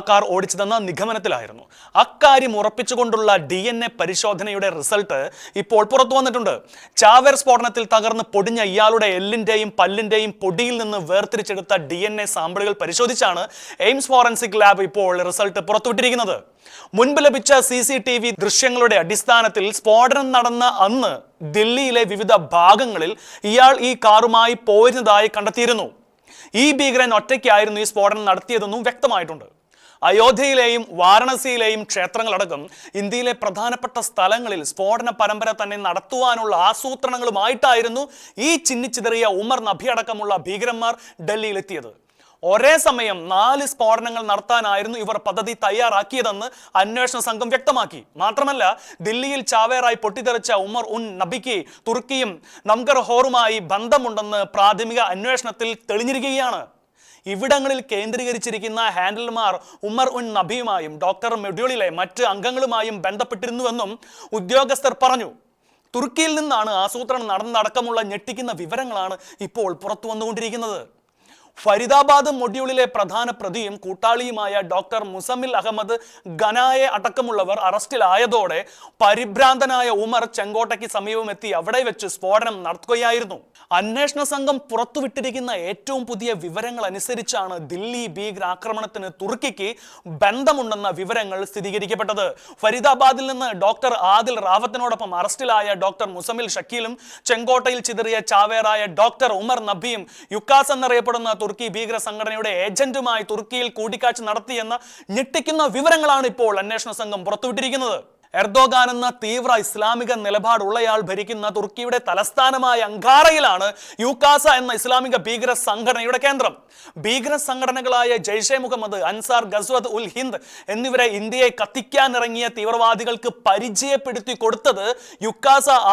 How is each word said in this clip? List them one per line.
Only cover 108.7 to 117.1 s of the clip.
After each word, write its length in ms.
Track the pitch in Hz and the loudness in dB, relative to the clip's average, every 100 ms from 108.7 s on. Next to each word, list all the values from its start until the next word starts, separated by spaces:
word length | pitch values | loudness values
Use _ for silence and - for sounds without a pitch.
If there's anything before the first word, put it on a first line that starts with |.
| 254 247 | 4 2
എന്ന 140 | 240 247 247 | 0 -4 -4
തീവ്ര 300 | 220 247 247 226 | -6 -4 0 0
ഇസ്ലാമിക 500 | - 208 214 240 233 226 | 0 -2 -2 -2 -2 -4
നിലപാടുള്ളയാൾ 760 | 202 208 220 233 202 233 226 220 180 | -2 -2 2 0 0 0 0 0 -2
ഭരിക്കുന്ന 380 | 190 208 214 208 202 | -6 -6 -6 -6 -4
തുർക്കിയുടെ 420 | 202 - 240 247 214 | -6 -6 -4 -2 -2
തലസ്ഥാനമായ 680 | 180 208 - 262 262 254 240 208 | -2 0 2 2 2 0 0 -2
അങ്കാറയിലാണ് 800 | 208 233 285 320 311 254 180 202 - - - | 0 6 8 8 6 2 2 -2 -6 -14 -4
യുക്കാസ 400 | 240 247 285 294 302 254 | -4 2 4 6 6 4
എന്ന 160 | 247 220 | 0 -4
ഇസ്ലാമിക 380 | 254 254 254 240 220 | 0 0 0 -2 -2
ഭീകര 260 | 233 247 240 226 | -4 -2 -2 -2
സംഘടനയുടെ 540 | 208 240 240 233 254 | -2 0 0 0 0
കേന്ദ്രം. 300 | 277 277 202 - _ _ - 165 | 0 0 -2 -4 _ _ -20 -8
ഭീകര 320 | 214 | -2